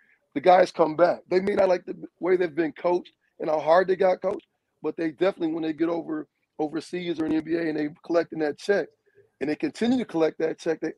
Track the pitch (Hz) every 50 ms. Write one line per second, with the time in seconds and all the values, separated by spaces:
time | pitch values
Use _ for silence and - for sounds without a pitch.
0 | _ _ _ _ _ _ - 143 131 180 180 190 185 175 - - 165 156 156 156
1 | 170 175 143 - - - 175 185 190 202 202 196 190 190 180 185 - - - 165
2 | 156 - _ - 165 175 185 180 185 165 143 151 170 147 - - - 175 180 180
3 | - - _ _ _ _ _ - 151 165 156 156 143 151 165 185 190 180 185 165
4 | 196 185 185 - - 185 - 339 - _ _ _ _ _ _ _ - 151 156 -
5 | 170 160 139 - 175 190 196 - 175 160 156 165 160 160 156 143 165 170 170 170
6 | - 156 160 151 147 _ _ _ _ _ _ - 156 147 151 160 - - - 180
7 | 180 175 165 143 160 156 156 160 151 160 165 170 170 160 151 156 151 151 156 _
8 | - - 170 170 165 - 165 156 156 147 147 - - - 202 190 147 - _ _
9 | _ _ _ _ _ _ _ - 131 147 151 - - 147 - - 220 233 262 254
10 | 220 - - 165 160 156 156 - 160 160 156 - - 170 160 156 - 165 -